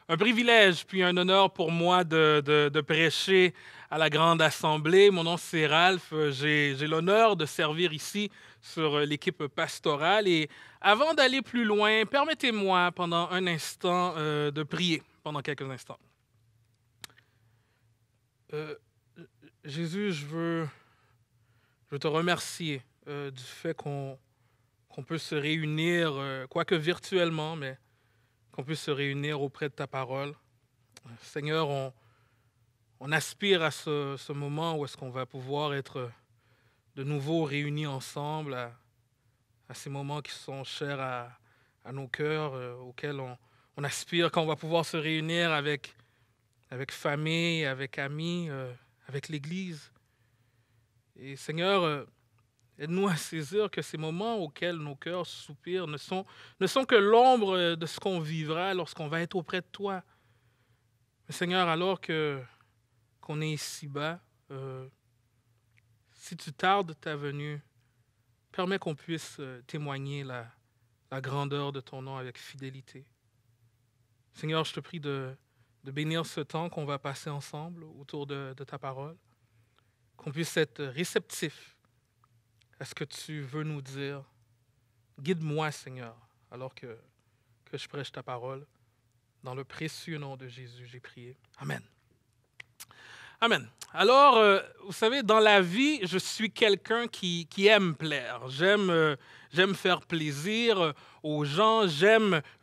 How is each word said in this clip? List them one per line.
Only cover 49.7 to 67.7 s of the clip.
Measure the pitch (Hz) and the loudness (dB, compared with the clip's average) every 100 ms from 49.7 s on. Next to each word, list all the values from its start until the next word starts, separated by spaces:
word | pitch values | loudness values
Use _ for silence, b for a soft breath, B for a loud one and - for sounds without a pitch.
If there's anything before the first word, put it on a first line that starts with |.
| 156 - _ _ _ _ _ _ _ _ _ _ _ _ - | -12 -18 _ _ _ _ _ _ _ _ _ _ _ _ -20
Et | 135 135 | -16 -12
Seigneur, | - 156 185 196 | -8 -2 2 2
euh, | 165 143 - _ _ _ _ _ _ - | 2 -2 -8 _ _ _ _ _ _ -12
aide-nous | 151 180 196 | -4 0 0
à | 156 | 0
saisir | - 170 143 202 208 | -4 -8 -4 -2 -2
que | - | -4
ces | 151 156 | -8 -6
moments | 160 170 226 226 | -6 -4 -4 -4
auxquels | 160 - 175 170 | -6 -4 -4 -4
nos | 147 139 | -8 -10
cœurs | 165 180 165 | -8 -6 -8
soupirent | - - 147 175 185 165 | -12 -18 -16 -6 -6 -6
ne | 147 | -8
sont, | - 185 196 B B - | -6 -6 -8 B B -2
ne | 185 | 0
sont | 269 269 | 2 6
que | 233 | 6
l'ombre, | 202 226 254 247 202 185 | 8 8 10 8 4 2
euh, | 170 165 | 2 0
de | 165 | -4
ce | - | -4
qu'on | 202 180 | -2 -2
vivra | 151 160 151 160 190 | -2 -4 -4 -2 -2
lorsqu'on | 185 160 - 151 | -2 -6 -8 -4
va | 165 | -4
être | 170 185 | -2 -4
auprès | 156 185 | -4 -6
de | - | -6
toi. | - 196 190 - _ _ _ _ _ _ _ _ _ _ _ - | -8 -6 -6 -10 _ _ _ _ _ _ _ _ _ _ _ -14
Mais | 147 | -6
Seigneur, | 175 185 175 | 0 2 2
alors | 160 185 185 | 0 0 -2
que, | - 160 151 139 123 b b _ _ _ _ _ | -4 -2 -2 -4 -10 b b _ _ _ _ _
qu'on | - 151 | -10 -6
est | 156 | -4
ici-bas, | 151 - - 147 139 156 175 _ _ - | -6 -8 -12 -10 -6 -6 -6 _ _ -18
euh, | 135 135 131 131 _ _ _ _ _ _ _ _ _ _ _ _ _ | -14 -12 -12 -16 _ _ _ _ _ _ _ _ _ _ _ _ _
si | - 170 | -16 -14
tu | - | -14
tardes | - 185 202 175 156 | 0 2 2 0 -6
ta | 165 147 | -8 -6
venue, | 143 143 147 147 - | -6 -6 -8 -10 -14